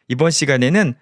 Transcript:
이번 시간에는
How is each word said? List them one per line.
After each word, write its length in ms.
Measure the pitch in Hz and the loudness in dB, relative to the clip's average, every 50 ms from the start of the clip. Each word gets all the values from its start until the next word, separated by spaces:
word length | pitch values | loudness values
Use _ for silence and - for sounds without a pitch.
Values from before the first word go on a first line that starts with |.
| _ - | _ -6
이번 240 | 123 123 160 170 | -2 0 0 0
시간에는 640 | 156 - 156 139 135 123 123 131 175 214 202 131 120 _ | 0 0 0 0 0 0 2 0 2 0 0 -2 -4 _